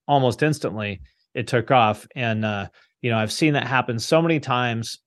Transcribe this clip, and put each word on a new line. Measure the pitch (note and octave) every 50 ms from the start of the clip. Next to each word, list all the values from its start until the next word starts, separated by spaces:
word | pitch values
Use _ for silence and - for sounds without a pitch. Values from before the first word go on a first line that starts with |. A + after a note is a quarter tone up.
| _
almost | - C#3+ C#3 C3 B2 A2+ - D3+
instantly | D#3 D3 - - F#2+ F#2+ A2 G#2 G2+ G2 F2+ - - _ _ _ _ -
it | B2+ A2+
took | - - A#2 A2 -
off. | C#3 B2 A2+ G#2+ G#2 - - - -
And, | C3+ B2 A2+ A2 G#2+ A2
uh, | G#2+ G#2 G2+ G2 - - _ _ _ _ _
you | - A#2+
know, | A2+
I've | A2 G#2+ G#2+
seen | - - E3 D3+ D3
that | C3 A#2+
happen | A#2 C3 B2+ B2 - A2+
so | A#2 - - E3 D#3+
many | E3 E3 D#3+ D3
times | - C3+ B2 B2 B2 A#2+ A#2 A2+ A2 - - - _